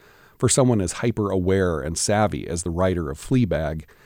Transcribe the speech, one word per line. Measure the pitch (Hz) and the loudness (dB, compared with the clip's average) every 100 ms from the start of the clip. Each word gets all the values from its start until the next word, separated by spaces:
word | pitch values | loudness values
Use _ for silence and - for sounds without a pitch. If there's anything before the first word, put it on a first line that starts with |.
| - - - - | -20 -20 -20 -2
For | 127 | 0
someone | - 127 113 | 4 4 2
as | 90 | 0
hyper-aware | - 120 117 101 95 90 95 92 80 | -2 -4 -2 -2 0 2 2 2 0
and | 69 85 | -4 -4
savvy | - 104 107 69 - | 0 2 0 -2 -6
as | 85 | -6
the | 87 | -4
writer | 82 95 90 78 | 0 0 0 -2
of | 73 | -6
Fleabag, | - 131 113 87 73 80 - - | 0 2 2 0 -2 -6 -10 -18